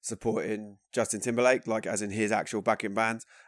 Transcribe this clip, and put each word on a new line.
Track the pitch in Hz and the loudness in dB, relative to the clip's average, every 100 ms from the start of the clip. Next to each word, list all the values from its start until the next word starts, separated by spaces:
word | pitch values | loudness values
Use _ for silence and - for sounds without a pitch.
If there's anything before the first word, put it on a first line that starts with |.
supporting | - 110 117 - 85 107 104 101 _ | -10 -4 -2 0 0 -4 -6 -16 _
Justin | 123 110 104 | -2 0 -2
Timberlake, | 120 117 123 127 117 | -2 2 4 4 2
like, | 110 98 | -2 -2
as | 104 | -4
in | 104 | -2
his | 107 104 | 0 2
actual | 107 - 107 | 2 0 -2
backing | 113 107 107 | 0 0 0
band, | 101 113 113 - - | 0 0 -2 -10 -20